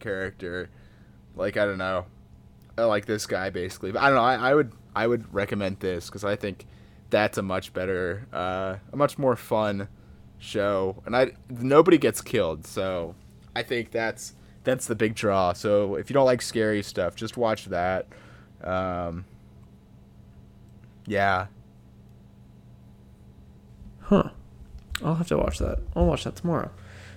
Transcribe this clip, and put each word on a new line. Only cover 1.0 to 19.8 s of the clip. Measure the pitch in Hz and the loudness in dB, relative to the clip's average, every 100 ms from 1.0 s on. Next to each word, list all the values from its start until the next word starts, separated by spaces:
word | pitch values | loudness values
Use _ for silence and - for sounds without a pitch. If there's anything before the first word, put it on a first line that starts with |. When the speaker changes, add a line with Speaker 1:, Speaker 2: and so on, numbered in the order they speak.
| - - - - | -20 -20 -18 -6
Speaker 1:
Like, | 104 107 | -4 0
I | |
don't | 104 95 | 0 0
know. | 92 92 92 - - - - - - - | -2 -4 -6 -18 -20 -20 -20 -20 -10 0
I | |
like | 113 104 107 | 2 2 0
this | 104 - | -4 -2
guy, | 95 95 | -4 -2
basically. | 92 92 - 95 | -4 -6 -6 -6
But | 107 | 2
I | 139 | 4
don't | 131 | 6
know. | |
I, | 120 123 127 | 4 2 4
I | |
would, | 151 127 - - 101 | 4 2 -4 -8 -2
I | 113 | 0
would | 117 107 | 0 -2
recommend | 98 101 104 95 98 | -2 -2 -2 -2 -2
this | 92 87 - | -4 -4 -8
'cause | 98 | -6
I | 101 104 | -4 -2
think | 101 90 - - - - - | -4 -8 -16 -20 -20 -18 0
that's | 104 107 - | 2 2 0
a | |
much | 95 92 - | -2 -4 -4
better, | - 92 90 90 98 127 | -6 -4 -2 -2 -6 -8
uh, | - 90 92 95 98 - | -6 -4 -4 -4 -8 -8
a | 139 | 0
much | 143 - | 0 2
more | 135 117 | 0 0
fun | - 110 104 101 98 - - - - - | 0 0 0 -2 -6 -12 -20 -20 -20 -20
show. | - 107 101 98 95 - - | -6 -2 0 0 -2 -4 -2
And | 123 | 0
I, | 131 - - | 0 -2 -14
nobody | 120 127 147 170 165 | -6 6 8 8 6
gets | 120 - | 4 -2
killed, | - 113 85 78 - | -2 0 0 -2 -8
so | - 95 90 82 - - - - | -4 -4 -4 -6 -10 -20 -20 -10
I | 120 | -8
think | 120 120 110 | -4 -4 -4
that's, | 113 113 - - - - - | -4 -4 -6 -14 -18 -20 -6
that's | 127 127 - | -2 -2 -2
the | 107 | 0
big | 110 | 0
draw. | 110 107 98 90 | 2 2 4 2
So | 87 107 104 98 | 2 2 4 2
if | 92 101 | -2 0
you | |
don't | 135 | 4
like | 127 123 | 4 4
scary | - 113 110 104 | 0 0 0 0
stuff, | - - 87 | -2 -2 -4
just | - 110 123 | -4 -10 -2
watch | 113 107 95 | -2 -2 -4
that. | 87 90 92 - - - - - - | -2 -2 -2 -6 -16 -20 -20 -20 -12
Um, | 87 92 92 87 85 85 90 - - - - - | -4 -4 -2 -4 -6 -8 -14 -20 -20 -20 -20 -20